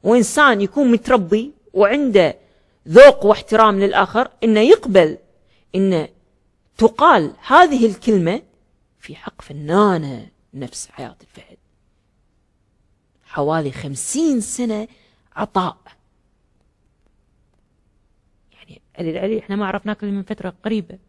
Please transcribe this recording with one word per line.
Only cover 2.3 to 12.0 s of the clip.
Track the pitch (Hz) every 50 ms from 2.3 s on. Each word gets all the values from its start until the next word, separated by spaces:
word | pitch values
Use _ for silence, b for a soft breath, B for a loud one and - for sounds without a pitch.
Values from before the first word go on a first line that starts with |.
| - - _ _ _ _ _ _ _ _ _ -
ذوق | 160 220 277 294 - - 196
واحترام | 202 214 - - - 214 214 220 220 202 196
للآخر، | 196 202 - - 196 185 - 220 254 - _ _ -
إنه | 226 220 214
يقبل | 220 269 392 440 - 262 196 190 170 156 151 - _ _ _ _ _ _ _ _ _ _ -
إنه | 180 196 190 185 165 151 - _ _ _ _ _ _ _ _ _ _ _ _ _ -
تقال | 220 226 - - 277 339 311 208 160 143 - _ - -
هذه | 254 320 359 330 285 254 233
الكلمة | 220 196 - - 233 220 196 170 165 190 262 - _ _ _ _ _ _ _ _ _ _ _
في | _ - 151
حق | - - - _ _
فنانة | - - 143 143 147 147 165 196 214 208 185 165 151 143 131 - - - _ _ _ _ _
نفس | 131 139 117 - - - _
حياة | _ - 135 117 - _
الفهد. | _ _ _ - - _ - _ _ _ _ _ _ _ _ _